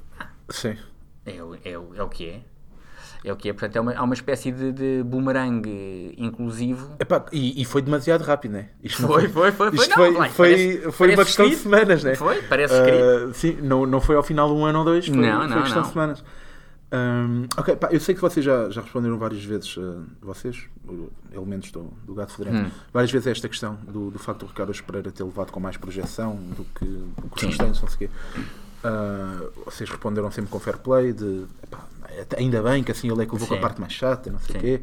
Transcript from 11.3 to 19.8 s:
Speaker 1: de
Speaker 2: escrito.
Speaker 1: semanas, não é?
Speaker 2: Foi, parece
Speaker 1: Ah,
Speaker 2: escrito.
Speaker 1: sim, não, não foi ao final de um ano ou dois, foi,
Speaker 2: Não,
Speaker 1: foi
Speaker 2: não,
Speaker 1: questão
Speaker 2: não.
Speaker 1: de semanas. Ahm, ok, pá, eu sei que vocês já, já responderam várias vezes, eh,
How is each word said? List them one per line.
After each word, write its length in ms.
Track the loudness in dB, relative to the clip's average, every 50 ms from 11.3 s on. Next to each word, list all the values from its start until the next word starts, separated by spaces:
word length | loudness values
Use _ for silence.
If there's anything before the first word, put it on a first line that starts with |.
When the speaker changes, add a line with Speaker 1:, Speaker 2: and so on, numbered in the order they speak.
| 8 6 6 6
Speaker 1:
de 60 | 6
Speaker 2:
escrito. 180 | 4 2 6 6
Speaker 1:
semanas, 280 | 6 8 8 6 4 4
não 80 | 2
é? 40 | 0
Speaker 2:
Foi, 260 | 0 0 0 0 0
parece 320 | 0 2 2 4 4 6 6
Speaker 1:
Ah, 40 | 8 8 8
Speaker 2:
escrito. 460 | 8 8 8 6 6 6 4 -2 -4
Speaker 1:
sim, 260 | -2 0 0 0 0
não, 240 | 0 2 2 2 4
não 160 | 4 2 4
foi 140 | 4 6 6
ao 80 | 4 4
final 240 | 4 2 2 2 4
de 60 | 4
um 100 | 2 2
ano 140 | 2 2 2
ou 60 | 4
dois, 200 | 4 4 2 2
foi, 100 | 2 4
Speaker 2:
Não, 220 | 4 4 4 4 2
Speaker 1:
foi 80 | 0 0
Speaker 2:
não, 140 | 2 2
Speaker 1:
questão 200 | 2 2 2 0
Speaker 2:
não. 60 | 0 0
Speaker 1:
de 60 | -2
semanas. 300 | -2 -2 -2 -2 -6 -12 -18 -18 -18 -18 -18 -18 -20 -20 -20 -20 -20 -12 -6 -4
Ahm, 520 | -2 0 0 0 0 0 0 0 -2 -2 -4 -4
ok, 200 | -4 0 0 0 0
pá, 100 | 0 0
eu 80 | 0 0
sei 120 | 2 0 0
que 40 | 2
vocês 240 | 0 0 0 2 2
já, 260 | 2 2 2 2 -2
já 100 | -4 -6
responderam 360 | -8 -6 -4 -2 -2 -2 -2 -2
várias 260 | -2 -4 -4 -6 -6
vezes, 300 | -6 -6 -6 -6 -8 -10
eh, 240 | -8